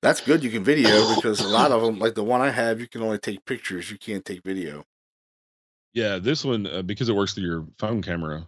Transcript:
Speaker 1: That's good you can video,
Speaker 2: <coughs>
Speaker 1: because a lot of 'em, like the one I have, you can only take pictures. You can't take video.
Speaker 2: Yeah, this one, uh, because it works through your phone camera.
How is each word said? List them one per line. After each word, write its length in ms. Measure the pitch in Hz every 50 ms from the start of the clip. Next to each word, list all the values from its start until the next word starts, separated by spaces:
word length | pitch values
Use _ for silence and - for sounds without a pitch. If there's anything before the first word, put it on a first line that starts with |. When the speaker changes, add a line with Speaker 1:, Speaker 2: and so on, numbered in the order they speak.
Speaker 1:
That's 200 | - 123 156 -
good 220 | - - 151 165 143
you 60 | 120
can 140 | 110 113 95
video, 500 | 110 147 156 127 107 107 107 113 110 110
Speaker 2:
<coughs> 20 |
Speaker 1:
because 260 | 110 - 120 107 104
a 60 | 107 98
lot 240 | 104 113 131 151 131
of 100 | 113 113
'em, 160 | 117 110 98
like 160 | 110 113 110
the 80 | 110 104
one 160 | 107 123 123
I 80 | 131 139
have, 280 | 131 123 117 117 113 113
you 80 | 120 117
can 140 | - 120
only 160 | 113 110 107 104
take 260 | - - 104 98 _
pictures. 460 | - 131 120 - - 98 90 85 92
You 60 | 107 101
can't 260 | - - 107 98 -
take 180 | - 101 90 _
video. 420 | 95 95 95 90 76 73 73 73 _ _ _ _ _ _ _ _ _ _ _ _ _ _ _ _ _ _ _ _ _ _
Speaker 2:
Yeah, 260 | 117 113 104 101 92
this 260 | 90 117 151 151 -
one, 220 | 143 123 110 101 90
uh, 160 | 71 92 95
because 260 | 90 - - 131 113
it 60 | 110
works 180 | 101 101 95 -
through 100 | - 95
your 240 | 87 85 82 78 76 _ _
phone 240 | - 107 117 110
camera. 460 | 90 95 87 85 82 78 76 78 80